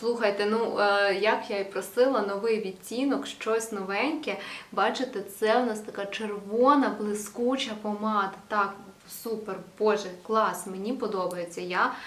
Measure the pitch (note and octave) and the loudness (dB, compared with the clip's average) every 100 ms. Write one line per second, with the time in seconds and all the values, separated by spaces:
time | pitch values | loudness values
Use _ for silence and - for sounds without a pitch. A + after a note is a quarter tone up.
0 | A3+ A#3 G#3 G3+ G#3 A3+ A3 - G3+ G3+ | -4 2 0 2 2 2 0 2 4 4
1 | G3+ F#3+ G#3 A#3 - G3+ G3 F#3 G3 A#3+ | 2 2 2 2 -2 -4 -4 -6 -4 4
2 | C4 A#3+ G3+ G3 A3+ A3 F#3+ F#3 - A3+ | 4 4 0 -2 0 0 -2 -8 -8 -2
3 | C#4 A3 - - A3 A3+ A3 G3 F#3 G3+ | 0 0 -2 -6 0 0 0 -6 -4 0
4 | C#4 D#4 G#3+ F#3+ - - - G3 G#3+ A3 | 0 -2 -4 -6 -8 -12 -6 2 2 2
5 | B3+ G3+ F#3 - A3 A#3+ A#3+ G#3+ - - | -4 -6 -8 0 4 4 4 -2 -8 -8
6 | G3+ - G#3+ G3 G3 A3+ B3+ C#4+ A3 G#3 | -6 -6 -6 -6 -4 4 6 8 4 0
7 | G#3 G#3 - A#3+ A#3+ C4+ A#3 G#3+ G#3+ G#3 | -2 -2 -6 -2 0 0 -2 -4 -4 -2
8 | A3 G#3 F#3+ - - G#3+ G3 - - - | 0 0 0 -4 -4 0 0 -2 -16 -20
9 | - - A#3 G#3+ G#3 F3+ - - G#3+ G#3 | -16 -12 -6 -6 -6 -8 -10 0 2 2
10 | F#3 F3+ - A3 G3 F3+ G3 F#3 G#3 C4 | -2 -10 0 2 4 0 -8 -6 -4 -2
11 | G#3+ F#3+ E3+ F3 E3+ F#3 F3+ F3+ B3+ - | -2 -2 -2 -4 -6 -6 -4 0 0 0